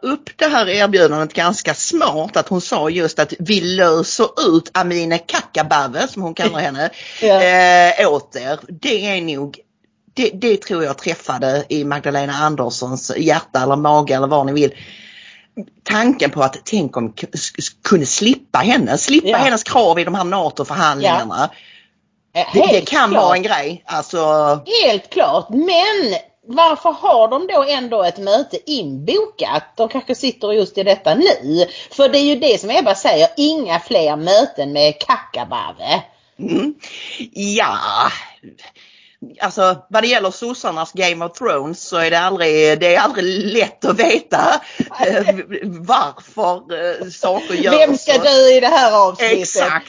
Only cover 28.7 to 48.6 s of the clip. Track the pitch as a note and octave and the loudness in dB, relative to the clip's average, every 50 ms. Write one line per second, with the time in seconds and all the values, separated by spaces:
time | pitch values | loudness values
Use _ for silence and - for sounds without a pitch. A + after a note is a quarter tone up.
28.7 | D4+ C4 F#3 C#3+ C3+ C3 C#3+ F#3 C#4+ G#4 A4 G#4+ - - - G#2 B2+ D3+ - - | -6 -6 -6 -6 -8 -8 -4 -2 0 0 -2 -2 -6 -6 -4 -4 -4 -4 -6 -6
29.7 | _ - A3+ A3 - - - - E3 - - C4 - - - G3+ G#3 A3 G3 - | _ -4 -2 -2 -2 -4 -6 -6 -6 -4 -4 -6 -4 -4 -4 -2 0 0 0 -2
30.7 | - - F#3+ G3+ F#3+ G3+ - D3 F3+ A#3 E4+ G4+ E4+ - - C3+ D#3 F3 F3 - | -2 -2 2 2 2 2 2 0 2 4 4 4 2 0 -2 -2 0 0 0 0
31.7 | - - - - - - C#4 C4 A3+ C#4+ C#4+ C#4+ D4 A#3+ D4+ D4 A3 F#3+ - G3+ | -2 -8 -18 -8 -2 2 2 2 4 2 2 2 0 2 2 2 2 0 0 -2
32.7 | A#3+ E4+ D4+ A3 G3 - - C4+ F#3 D3+ D#3+ E3 - - C#4+ D4+ D#4+ D#4+ C4 F#3 | 0 0 2 0 0 0 0 0 2 4 2 2 2 2 0 0 0 -2 -2 -2
33.7 | E3 E3+ - - A#3+ F#3+ D#3+ D3+ D3+ D3+ D#3 F3 G3 G#3 C4 C4 - - C#3+ C#3 | -4 -4 -2 -2 0 0 2 0 -2 -2 0 2 4 4 4 2 -2 -6 -6 -4
34.7 | C#3+ D3 D3 D3+ D3+ - - - B3+ A3+ - - - A#2+ A#2+ - B2 A#2 F#2+ D2+ | 0 2 2 2 0 0 -2 -2 -2 -2 -2 -8 -10 -10 -8 -8 -8 -8 -8 -10
35.7 | F2+ - - A#2 D3+ F#3+ - - _ _ _ _ _ - - - - - G3+ D4+ | -12 -10 -4 -2 -2 -2 -2 -6 _ _ _ _ _ -10 -6 -4 -4 -2 -2 -4
36.7 | D4 - - - - - - - - - A#3+ - - - G3+ G3+ G3+ A3 G#3 C#3+ | -6 -8 -14 -20 -18 -16 -16 -14 -14 -14 -16 -14 -12 -8 -6 -4 -2 -2 0 0
37.7 | G2+ G2+ - G#2+ G2+ A2 B2+ - - - - - - _ - - C2+ _ - - | -2 -4 -4 -4 -2 0 0 -2 -2 -6 -14 -20 -20 _ -20 -20 -20 _ -20 -20
38.7 | - _ - _ _ _ _ _ _ _ - B2+ - - - - - A3 F#3+ F#3 | -20 _ -20 _ _ _ _ _ _ _ -20 -20 -10 -6 -6 -6 -2 0 2 2
39.7 | F#3 - - - - A3 A3 A#3+ B3 A3+ G3+ F#3+ F#3+ - A#3 A#3 B3+ - - A3 | 0 0 -4 -4 -2 0 0 2 0 0 0 -2 -4 -6 -8 -10 -8 -8 -8 -8
40.7 | E3 D#3+ E3 - - F3+ F#3 F3+ E3+ E3 E3+ E3+ E3+ - - A3+ E3+ C#3+ C3+ D3+ | -6 -6 -8 -8 -6 -4 -2 -2 -2 -4 -6 -10 -8 -6 -4 -2 -2 -2 -4 -6
41.7 | F3 F3+ - - F#3 E3+ E3 E3 E3+ E3+ F3 F#3+ G3 F#3 E3+ D#3+ D#3 D#3 D#3 D3+ | -10 -12 -10 -6 -4 -2 0 0 0 0 0 0 -2 0 0 2 2 4 4 4
42.7 | D3+ D#3 F3 F3 F3 F#3+ - D#4+ C4+ G3+ F3+ F3+ F#3+ G3 G#3+ G3+ G3+ A#3 G3 - | 4 4 4 4 4 4 2 2 0 -2 -2 -2 -2 -2 -4 -2 0 0 -2 -2
43.7 | - _ - C4+ - G3+ A3+ E4+ - E4 - - - E3 - D#4+ - D4+ - - | -4 _ -2 -2 0 2 2 2 2 0 -2 -2 -2 0 2 2 0 0 -4 -8
44.7 | - - - - - - C4 F#3 G#3 G#3+ G3+ F#3+ G3+ F#3+ E3+ - G3+ - - G#3 | -8 -8 -8 -8 -4 -2 0 0 0 0 2 0 0 -2 -4 -10 -10 -10 -8 -10
45.7 | F3 E3 E3+ F3 A#3+ C#4 - D3 C3+ - - - - A3 G#3+ F3 F3 F3+ - C#3+ | -10 -8 -2 0 0 0 0 -2 -6 -12 -20 -14 -6 -4 -2 -2 -2 -2 -6 -10
46.7 | E3+ D#3+ E3+ F3 E3+ - F#3 F#3 E3+ - - F3+ F#3 G3+ - - F3+ - - F#3 | -8 -6 -4 -4 -4 -6 -8 -12 -10 -6 -2 -2 -2 -2 -4 -4 -4 -2 0 2
47.7 | - - D#4 C#4+ C#4 C4 - - C#4+ B3+ - C#4+ C#4 C4 C4 C4 B3+ B3+ | 4 6 6 4 4 2 0 2 2 2 4 4 6 6 8 8 8 6